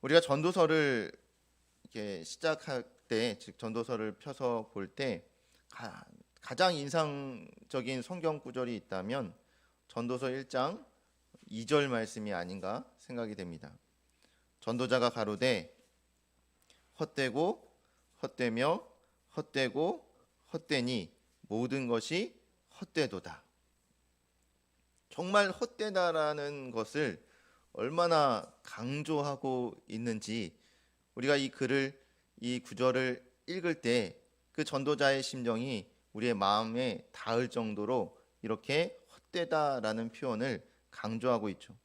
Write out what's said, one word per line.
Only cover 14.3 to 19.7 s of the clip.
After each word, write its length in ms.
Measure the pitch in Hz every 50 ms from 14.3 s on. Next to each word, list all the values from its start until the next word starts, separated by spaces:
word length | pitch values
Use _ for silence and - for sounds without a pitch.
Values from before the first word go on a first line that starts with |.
| _ _ _ _ _ _
전도자가 500 | - - 117 120 127 113 127 127 120 120
가로되, 640 | - 120 110 101 104 95 123 127 117 95 80 - - _ _ _ _ _ _ _ _ _ _ _ _ _ _ _ _ _ _ _ - _ _ _ _ -
"헛되고 720 | 156 151 - - 135 127 107 135 165 190 - - - - _ _ _ _ _ _ _ _ _ _
헛되며 640 | - - - - 127 120 113 117 127 151 170 214 - - - _ _ _ _ _ _ _ -
헛되고 760 | - 147 - - 139 131 123